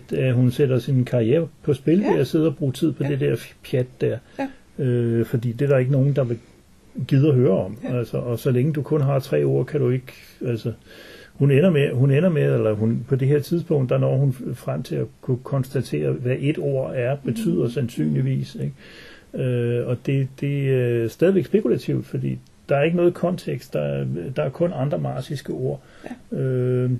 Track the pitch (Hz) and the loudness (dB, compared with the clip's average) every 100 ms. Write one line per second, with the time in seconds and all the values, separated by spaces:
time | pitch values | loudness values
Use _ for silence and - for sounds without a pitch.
0 | - 151 131 123 123 127 139 127 135 131 | -2 -2 2 2 2 2 2 2 2 0
1 | 123 123 113 160 160 - - 139 151 180 | 2 2 2 2 0 -4 -2 0 2 2
2 | 214 165 131 165 156 135 139 - 160 135 | 4 2 2 2 2 0 -2 0 -2 0
3 | 139 135 143 - - - - 131 127 - | -2 0 0 -2 -6 -20 -4 -2 -2 -2
4 | 123 110 - - 269 - - - 131 123 | -2 -2 -8 -8 -8 -10 -14 -4 0 0
5 | 117 117 113 120 120 120 143 135 127 139 | 2 0 0 -2 -2 -2 2 2 4 2
6 | 139 139 123 113 - - _ - - 226 | 2 2 -2 -4 -10 -20 _ -20 -14 -10
7 | 127 139 151 127 131 190 95 110 262 123 | 0 4 6 6 4 2 -2 -8 -4 -4
8 | 113 135 123 113 139 123 147 147 127 151 | -4 -4 -4 -2 0 2 2 -2 -2 0
9 | 139 139 - 151 143 135 131 147 123 131 | 2 0 0 0 2 0 0 0 0 -2
10 | - - - - 123 113 117 113 - - | -6 -18 -20 -8 -4 -4 -4 -8 -14 -20
11 | - - - - 139 135 185 147 82 120 | -20 -20 -14 0 4 6 6 4 2 2
12 | 139 135 185 147 139 127 110 104 113 127 | 4 4 4 2 2 2 2 2 0 0
13 | 120 131 135 147 - 170 165 147 123 135 | -2 0 2 2 0 -2 0 0 2 2
14 | 131 135 139 127 - 127 - 135 139 147 | 2 2 2 0 -6 -8 -6 -6 -4 -6
15 | 123 - - 123 - 135 127 135 120 151 | -6 -6 -4 -4 -2 -4 -2 -4 -4 -2
16 | 143 131 123 131 143 160 143 135 131 127 | -2 -2 -2 -2 -2 -2 -2 -2 -4 -2
17 | 120 139 135 113 170 175 123 131 117 - | -2 -2 -4 -2 0 0 0 -2 -4 -2
18 | 156 139 135 135 131 - 139 - - - | -2 0 0 -2 -4 -8 -8 -8 -18 -20
19 | - - - - 131 123 120 120 123 123 | -20 -20 -12 -6 -2 0 0 -2 -2 -4
20 | - 139 135 - 143 143 135 131 123 117 | -2 -2 -2 -4 -4 -2 0 0 2 0
21 | 113 - 175 190 131 208 240 156 - 135 | -2 2 2 2 2 2 2 0 -2 -4
22 | - 131 135 127 - - - 139 160 175 | -4 -6 -4 -6 -10 -14 -2 0 2 2
23 | 175 175 175 175 - 135 - 151 147 139 | 2 2 -2 -2 -6 -8 -6 -4 -2 -2
24 | 131 147 160 135 151 - 175 131 143 165 | -4 -4 -6 -4 -4 -2 -2 0 -2 -2
25 | 135 135 - 139 - - 131 131 - - | -4 -6 -8 -8 -8 -4 -4 -6 -12 -18
26 | - 247 - 175 131 127 127 127 127 | -16 -16 -8 -4 -2 0 0 2 0